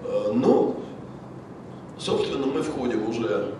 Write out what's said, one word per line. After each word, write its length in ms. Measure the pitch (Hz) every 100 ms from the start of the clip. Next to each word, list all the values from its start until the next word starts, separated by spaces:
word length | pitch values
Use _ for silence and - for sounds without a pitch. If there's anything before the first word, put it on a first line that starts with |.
Э, 280 | 120 104 104
ну, 420 | 117 156 - - - - - - - - - - - - - - -
собственно, 480 | - - - 139 135
мы 140 | 156
входим 480 | 156 135 123 107 107
уже 440 | 117 110 101 101 95